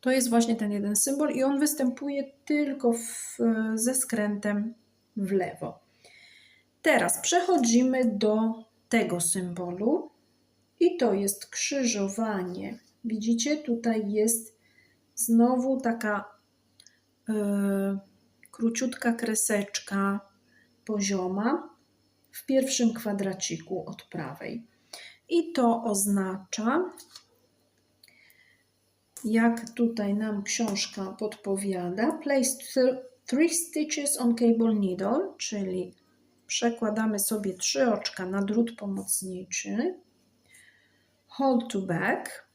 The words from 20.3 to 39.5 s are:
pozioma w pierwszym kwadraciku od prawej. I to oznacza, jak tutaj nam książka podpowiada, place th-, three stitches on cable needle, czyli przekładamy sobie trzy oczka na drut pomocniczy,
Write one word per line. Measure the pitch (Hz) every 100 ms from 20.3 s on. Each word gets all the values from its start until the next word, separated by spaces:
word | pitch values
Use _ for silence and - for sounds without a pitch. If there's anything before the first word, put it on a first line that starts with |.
| _ _ _ _ _ -
pozioma | 214 196 196 180 190 226 339 - _ _ _ _ _ _
w | - -
pierwszym | 269 262 - 233
kwadraciku | - 214 202 190 185 - 160 160 185 160
od | -
prawej. | - 170 135 151 - 233 - _ _ - - - _
I | 339 330
to | - 240 233
oznacza, | 233 202 202 196 190 196 - - 220 294 370 - - - _ _ _ _ _ _ _ _ _ _ _ _ _ _ _ _ _ _ _ -
jak | 220 226 233 226 -
tutaj | - 233 233 202
nam | 202 220 208
książka | 202 - 226 196 - - 190 202
podpowiada, | 214 - 202 196 202 185 175 190 247
place | 320 285 277 247 - -
th-, | - 254 254 - _ -
three | 254 330
stitches | - - 311 302 - 285 285
on | 240
cable | 233 240 226 226
needle, | 214 196 175 190 269 392 -
czyli | - 208 190 185 180 - _ _ _ _ _
przekładamy | - 233 233 220 214 220 208
sobie | - 214 196
trzy | 180 - 269 254
oczka | 208 - - 185
na | 196
drut | 196 214 233 233
pomocniczy, | 202 190 196 - 185 185 185